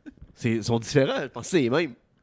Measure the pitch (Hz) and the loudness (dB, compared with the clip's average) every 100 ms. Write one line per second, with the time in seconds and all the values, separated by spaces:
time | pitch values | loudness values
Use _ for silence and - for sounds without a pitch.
0 | - - - - 120 113 101 117 110 143 | -18 -20 -20 -6 -2 -2 0 -2 2 2
1 | 135 262 139 120 - 180 120 143 160 - | 2 0 -6 -8 -2 2 2 2 0 -6
2 | _ _ | _ _